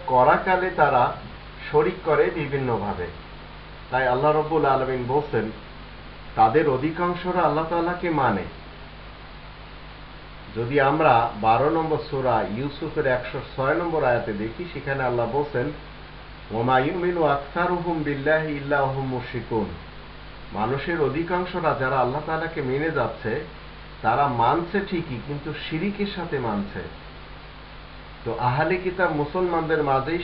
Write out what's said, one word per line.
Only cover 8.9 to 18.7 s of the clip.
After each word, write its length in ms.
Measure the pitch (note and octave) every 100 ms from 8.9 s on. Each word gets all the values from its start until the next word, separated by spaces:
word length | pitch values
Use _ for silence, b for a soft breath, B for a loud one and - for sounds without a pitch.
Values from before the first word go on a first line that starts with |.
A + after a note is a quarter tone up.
| - - - - - - - - - - - - - - - - G2+
যদি 260 | A#2+ C#3+
আমরা 500 | C3+ D#3 D#3 A#2 A#2 G#2
বারো 280 | A2 A#2 D3
নম্বর 280 | E3 D#3 D3 -
সূরা 320 | C#3 B2+ A2+ G#2 G#2+
ইউসুফের 500 | C#3 - D#3+ D#3 C3
একশো 320 | B2 - C#3+ A#2 -
ছয় 200 | C3+ D#3+
নম্বর 280 | F3 D#3+
আয়াতে 300 | C3+ A#2 A2
দেখি, 320 | G2+ A2 - F3
সেখানে 300 | C#3+ C#3 C#3
আল্লাহ 220 | B2+ A#2+ A2+
বলছেন, 400 | C#3 C#3+ B2 C#3+ - - - - - - - -
"ওয়া 120 | G#2+
মা 160 | B2+ C3
ইউমিনু 440 | C#3+ F#3 F3 E3+
আকসারুহুম 800 | D3+ C#3 - F3+ F3+ F3 E3+ D#3+
বিল্লাহি 500 | D3 C#3 C#3+ D#3 D#3
ইল্লা 280 | C#3+ C#3